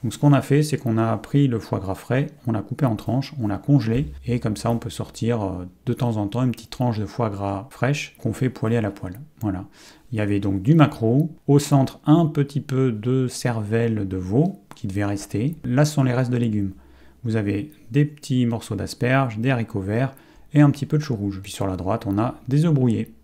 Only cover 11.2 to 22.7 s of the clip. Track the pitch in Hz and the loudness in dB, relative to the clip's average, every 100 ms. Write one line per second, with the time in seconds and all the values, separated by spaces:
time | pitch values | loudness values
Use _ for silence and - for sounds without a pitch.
11.2 | 160 - - 143 143 143 131 - - 156 | 2 -4 2 2 4 2 2 -2 2 4
12.2 | 165 151 143 139 113 131 131 110 117 131 | 4 0 -2 -4 -4 0 0 0 -2 0
13.2 | 127 - 123 113 104 113 117 107 98 95 | 0 -2 -4 -2 -2 0 0 0 -2 -4
14.2 | 92 110 175 - _ - 104 95 101 101 | 0 2 2 -2 _ -10 -6 -2 -2 -4
15.2 | - 101 123 175 - 123 151 151 131 123 | -4 -4 -2 -4 -2 2 2 2 0 2
16.2 | 123 123 117 107 101 95 - - - - | 0 0 0 0 -2 -6 -20 -20 -20 -10
17.2 | 117 110 101 101 101 - - 117 147 151 | -4 -2 0 -2 -6 -14 -2 2 2 -2
18.2 | - 127 120 113 - 104 92 - 120 135 | -2 2 2 0 -6 -6 -6 -4 0 2
19.2 | 135 107 120 127 113 104 95 110 131 - | 0 -2 -2 -2 -2 -4 -2 -2 -2 -6
20.2 | - - - 147 147 - 135 151 151 113 | -20 -20 -2 6 6 4 0 -2 -2 -4
21.2 | 101 95 98 - 98 92 90 101 101 98 | -2 -4 -10 -6 -4 -4 -2 -4 0 0
22.2 | 120 - - 143 170 | 0 -4 -2 2 4